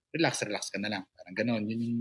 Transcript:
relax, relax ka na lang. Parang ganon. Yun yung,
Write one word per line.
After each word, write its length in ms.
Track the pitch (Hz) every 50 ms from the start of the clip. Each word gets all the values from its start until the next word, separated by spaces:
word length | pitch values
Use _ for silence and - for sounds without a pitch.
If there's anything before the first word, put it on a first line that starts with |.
| _ _
relax, 340 | - 156 165 139 123 - -
relax 240 | 104 101 92 - -
ka 80 | -
na 140 | 98 101 104
lang. 180 | 107 98 90 -
Parang 220 | _ - - - 95
ganon. 300 | 98 110 120 120 110 104
Yun 160 | 104 113 117
yung, 180 | 117 117 117 117